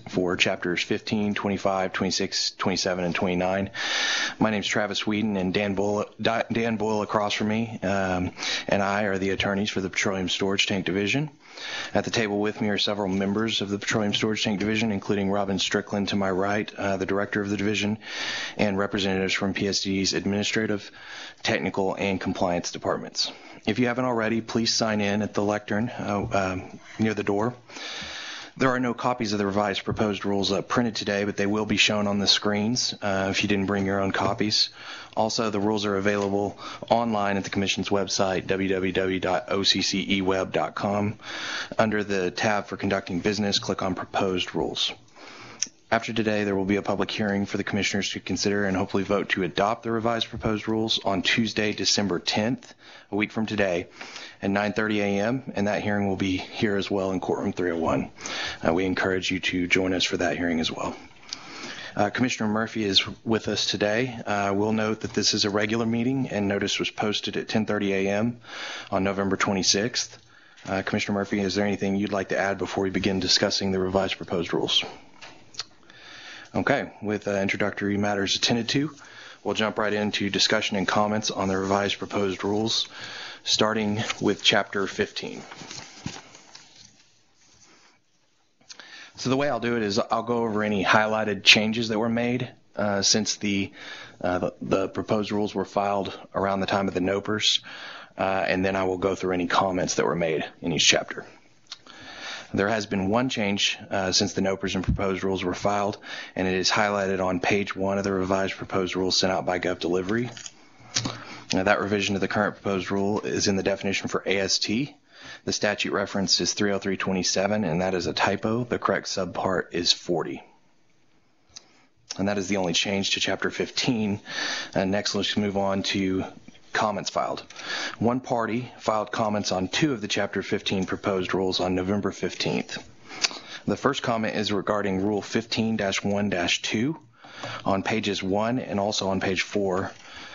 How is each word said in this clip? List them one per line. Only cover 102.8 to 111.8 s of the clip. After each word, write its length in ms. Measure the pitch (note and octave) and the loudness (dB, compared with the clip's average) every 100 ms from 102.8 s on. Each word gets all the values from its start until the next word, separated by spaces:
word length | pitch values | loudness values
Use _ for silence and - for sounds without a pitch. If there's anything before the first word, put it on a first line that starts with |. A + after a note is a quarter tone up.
been 240 | G2+ G2+ F#2+ | 0 0 2
one 220 | A2+ C3 | 2 2
change, 480 | A#2+ G2+ G2+ - - G#2+ | 0 0 2 0 -2 -4
uh, 220 | G2+ F#2+ | -2 2
since 220 | F2+ G2+ | 2 2
the 80 | - | 2
nopers 320 | F#2+ F#2+ F#2+ | 0 0 -2
and 100 | F#2+ | -2
proposed 400 | F2 - G2 F#2 | 0 0 0 0
rules 180 | F#2+ F#2+ | 0 0
were 120 | F2+ | -2
filed, 420 | F2+ G2+ G2+ G2+ - - - - - | 0 0 2 0 -2 -10 -12 -8 -2
and 100 | F#2 | 0
it 60 | |
is 180 | F#2 E2+ | 2 2
highlighted 540 | - G#2 G2+ F#2+ F#2+ | 2 2 2 2 2
on 160 | F#2 F#2 | 0 0
page 340 | - G#2 G2+ | 2 0 0
one 220 | F#2+ G2 G2 | -2 0 0
of 80 | |
the 80 | G2 | 2
revised 440 | F#2+ F#2 F#2+ F#2+ - | 0 2 0 0 -4
proposed 380 | - F#2+ F2+ | -4 -2 0
rules 240 | F#2 F#2 - | 0 0 2
sent 140 | F#2+ | 2
out 140 | F2+ F2+ | 0 0
by 120 | F2+ | -2
Gov 200 | F2+ F2+ | -2 -2
Delivery. 500 | E2 F2+ F#2 A2+ A#2+ - - - - - - - - - - - - | 0 0 2 0 -2 -6 -16 -18 -20 -20 -6 -4 -4 -6 -12 -12 -2
Now, 80 | F#2+ | 2
that 180 | F#2 G#2 | 4 4